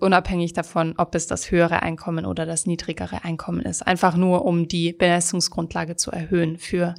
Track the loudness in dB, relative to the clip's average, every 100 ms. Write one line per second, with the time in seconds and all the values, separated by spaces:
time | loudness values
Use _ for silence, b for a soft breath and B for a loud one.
0 | 4 4 4 0 0 -2 -2 -2 -2 0
1 | -2 -2 -2 -6 0 2 4 2 0 -4
2 | -4 -4 -2 -4 -4 -4 -2 -2 -4 -6
3 | -6 -6 -6 -6 -4 -4 -4 -4 -2 2
4 | 2 4 4 4 2 2 0 0 0 2
5 | 4 4 2 -2 -2 -2 -4 -4 -6 -4
6 | -4 -4 0 2 0 -2 -4 -2 -2